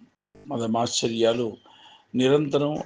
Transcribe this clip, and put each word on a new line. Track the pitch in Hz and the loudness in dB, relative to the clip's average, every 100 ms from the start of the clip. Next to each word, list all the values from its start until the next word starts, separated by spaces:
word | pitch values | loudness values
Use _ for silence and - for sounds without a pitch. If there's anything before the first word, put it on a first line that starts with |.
| - _ _ - - | -20 _ _ -20 -10
మదమాశ్చర్యాలు | 131 113 117 117 - 123 113 113 120 117 95 _ _ - _ _ | -6 -2 -2 -2 -2 -2 2 2 2 -2 -6 _ _ -20 _ _
నిరంతరం | 123 131 147 147 143 147 151 | 0 4 4 2 0 -2 -4